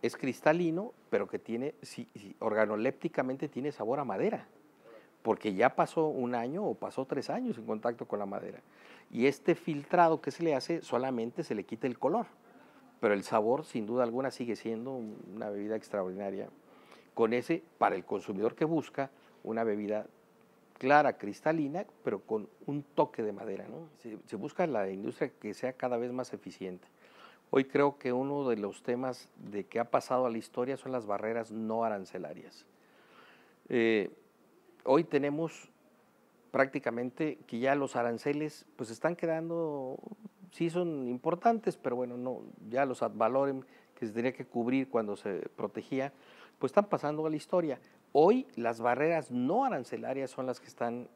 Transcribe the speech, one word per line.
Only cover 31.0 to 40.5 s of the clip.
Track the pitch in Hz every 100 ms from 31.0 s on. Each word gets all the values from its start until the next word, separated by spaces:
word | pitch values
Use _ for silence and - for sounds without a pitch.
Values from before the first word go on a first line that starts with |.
barreras | 107 101 107 113 110
no | 110 110 113
arancelarias. | 113 104 95 98 78 90 - - - _ _ _ - - - - - _ -
Eh, | 123 113 110 90 - _ _ _ _ _ _
hoy | - 135
tenemos | 165 147 143 147 165 - - _ _ _ _ _ _ _ _
prácticamente | - 113 147 127 117 123 - 156 - -
que | 117
ya | 131
los | 143 139
aranceles, | 123 120 117 147 147 151 - - -
pues, | 117
están | 113 160 175
quedando, | 170 160 165 170 160 143 131 135 - - 208 _ -